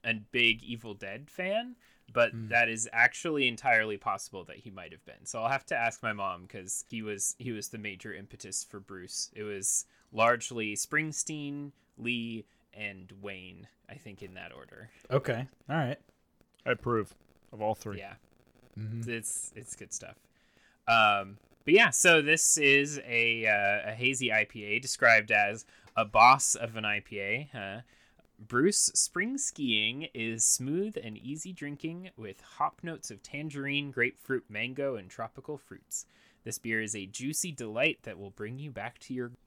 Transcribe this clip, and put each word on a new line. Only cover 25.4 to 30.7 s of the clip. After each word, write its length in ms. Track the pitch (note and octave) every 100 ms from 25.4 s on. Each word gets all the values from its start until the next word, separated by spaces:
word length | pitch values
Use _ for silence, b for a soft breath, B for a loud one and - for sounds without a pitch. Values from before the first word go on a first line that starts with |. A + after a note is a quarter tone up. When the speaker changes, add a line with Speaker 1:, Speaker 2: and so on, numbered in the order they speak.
| G2+ A2+ - b b -
Speaker 1:
a 100 | G#2+
boss 480 | A2 A#2+ C3+ -
of 220 | - A#2 A2+
an 80 | G#2+
I 140 | G#2
P 200 | - G#2
A, 300 | G2 A#2 D3
huh? 280 | B2+ G2 G#2 - b b b _ _
Bruce 520 | G#2+ A#2+ E3+ - -
Spring 420 | - - F3+ A3 C#4
Skiing 720 | - - C3+ A2 G#2+ C3 D#3+
is 300 | B2 A2+ A2+
smooth 520 | - - B2+